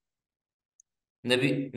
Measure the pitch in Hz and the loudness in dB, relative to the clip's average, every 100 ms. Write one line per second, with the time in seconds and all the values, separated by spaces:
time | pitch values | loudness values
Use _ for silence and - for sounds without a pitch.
0 | _ _ _ _ _ _ _ _ _ _ | _ _ _ _ _ _ _ _ _ _
1 | _ _ 120 127 143 139 - | _ _ 0 2 2 0 -2